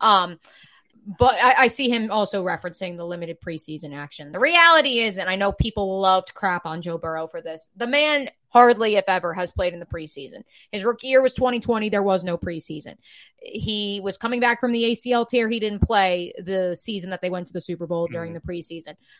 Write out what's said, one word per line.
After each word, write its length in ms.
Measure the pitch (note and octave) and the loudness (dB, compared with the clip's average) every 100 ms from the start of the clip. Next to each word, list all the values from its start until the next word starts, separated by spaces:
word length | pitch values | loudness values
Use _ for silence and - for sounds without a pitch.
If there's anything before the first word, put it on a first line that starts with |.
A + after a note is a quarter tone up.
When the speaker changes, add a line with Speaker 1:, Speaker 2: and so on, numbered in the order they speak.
Speaker 1:
Um, 400 | A3 G3 F3 E3+ - - - _ _ _ G#3 F#3 | 4 4 2 -8 -20 -20 -20 _ _ _ -18 2
but 160 | B3 | 2
I, 280 | G3+ B3 A#3 | 6 4 6
I 40 | B3 | 4
see 200 | - B3+ | 4 0
him 200 | A#3+ A3 | 0 -2
also 340 | G#3+ G3 G3+ | 0 0 -2
referencing 520 | F3+ E3+ F3+ E3+ F#3 F3 | -4 -6 -8 -8 -10 -8
the 100 | E3+ | -10
limited 340 | F3 E3+ E3 | -8 -10 -10
preseason 540 | - D#3 - D#3 D3+ | -10 -10 -10 -12 -12
action. 380 | C#3+ D3 - D3 | -12 -14 -16 -12
The 60 | F3+ | 0
reality 640 | C#4 E4+ E4+ D#4+ C#4+ A#3+ | 4 6 8 8 6 0
is, 180 | A3+ F#3 | 0 -2
and 100 | F3+ | -4
I 80 | F#3+ | 0
know 140 | G3+ | 0
people 480 | G3 A3+ G#3 G3 F#3+ | 0 -4 -2 -4 2
love 240 | F#3+ F#3 F#3 | 4 4 2
to 60 | |
crap 340 | - G3 F3 E3 | -4 -2 -2 -4
on 160 | D#3+ | -8
Joe 160 | E3+ E3 | -6 -6
Burrow 280 | E3 D#3+ D#3+ | -6 -6 -6
for 140 | E3+ | -10
this, 300 | D#3+ D#3+ - | -12 -12 -14
the 120 | F#3+ A#3 | -8 0
man 440 | C#4+ D4+ D4 C4 _ _ | 2 2 0 -2 _ _
hardly, 460 | A#3+ B3 A3 A3 G#3 | 6 8 6 2 2
if 120 | G3 | 2
ever, 240 | F#3 E3+ | -2 -2
has 180 | F3 F3 | -4 -6
played 220 | - F3+ | -2 -4
in 80 | E3+ | -4
the 60 | E3+ | -12
preseason. 560 | E3+ D#3 - C3+ - - _ _ | -10 -10 -12 -12 -18 -20 _ _
His 120 | G#3 | -2
rookie 220 | G#3+ A#3 C4 | -2 -2 4
year 160 | C4 | 4
was 100 | C4 | 4
twenty 240 | - B3+ A#3+ | 2 0 0
twenty. 300 | - A3+ G#3+ | 0 0 0
There 140 | G3+ | 0
was 200 | G3 F#3+ | 2 2
no 140 | F3+ E3+ | 0 -4
preseason. 600 | F3+ E3 - D#3 - - _ - - _ | -6 -8 -10 -12 -12 -18 _ -20 -20 _
He 600 | - - G#3 G#3 G3+ G3+ | -14 -8 -4 -4 -4 -4
was 160 | G3 F#3+ | -6 -4
coming 220 | A3+ A#3+ | -4 0
back 200 | A#3+ A#3 | 2 2
from 120 | B3 | 0
the 120 | A#3 A#3 | 2 0
A 80 | |
C 180 | A#3 B3 | 0 0
L 120 | A#3+ | 0
tear. 240 | A#3 B3 A3+ | 2 0 0
He 100 | A#3 | -2
didn't 220 | G#3+ G#3 | -4 -2
play 540 | - G#3+ F#3+ F3+ F3 - | 2 4 4 2 -4 -10
the 400 | F3+ F#3+ F3+ E3+ | -4 -2 0 -2
season 340 | - G#3 F3+ | -4 -6 -6
that 120 | F#3 | -6
they 80 | F3+ | -6
went 160 | F3+ F3 | -6 -6
to 80 | |
the 80 | F3+ | -8
Super 240 | - F3 E3+ | -8 -8 -4
Bowl 200 | E3+ E3+ | -4 -2
during 280 | E3+ E3 | -4 -8
Speaker 2:
Mm-hmm. 120 | E3 - | -10 -10
Speaker 1:
the 60 | |
preseason. 440 | F3 D#3 E3 D#3 D#3+ _ | -10 -10 -14 -16 -20 _